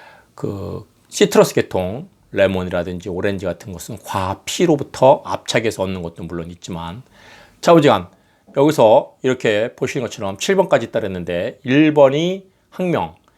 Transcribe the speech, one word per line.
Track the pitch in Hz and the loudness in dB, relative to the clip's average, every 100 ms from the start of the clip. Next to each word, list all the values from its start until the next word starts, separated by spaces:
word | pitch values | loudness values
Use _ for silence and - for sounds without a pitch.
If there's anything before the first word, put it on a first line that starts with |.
| - - _ - | -20 -20 _ -12
그 | 101 101 95 92 - _ _ | -10 -8 -10 -12 -14 _ _
시트러스 | - 202 214 190 | 0 2 4 4
계통, | - - 95 90 113 190 _ _ | 2 -2 -2 -4 -6 -12 _ _
레몬이라든지 | 101 98 95 90 87 87 90 98 | 2 2 2 -4 -4 -4 -8 -8
오렌지 | 90 101 98 92 | -6 -4 -4 -6
같은 | 85 107 | -8 -10
것은 | 87 - 110 | -14 -14 -14
과피로부터 | - 101 92 98 - - 175 143 139 - 131 143 | -8 -4 -4 -6 -8 0 2 2 -2 2 4 4
압착해서 | - 95 - 127 110 104 | 0 -8 -2 -2 -2 -2
얻는 | 95 92 | -4 -6
것도 | 85 - | -10 -12
물론 | 85 85 82 | -12 -10 -10
있지만 | 87 - 87 82 107 - _ - - - _ | -14 -12 -10 -10 -12 -18 _ -20 -20 -20 _
자, | - | 4
오지간 | 165 143 101 90 _ _ _ _ - | 6 6 4 0 _ _ _ _ 0
여기서 | 147 147 113 127 - _ | 2 4 6 6 2 _
이렇게 | 127 127 123 104 120 - | -4 -2 0 0 -2 -4
보시는 | 131 143 110 | -6 -4 -8
것처럼 | - 98 95 | -8 -8 -4
칠 | - 196 | 0 2
번까지 | 180 135 113 | 2 -2 -4
있다 | 117 | -4
그랬는데 | 101 92 87 87 110 - | -4 -6 -4 -4 -4 -6
일 | 123 139 156 | 0 2 4
번이 | 147 135 139 170 190 - _ _ | 6 4 4 -2 -6 -12 _ _
학명, | - 180 139 82 85 _ | -8 -4 -2 -4 -10 _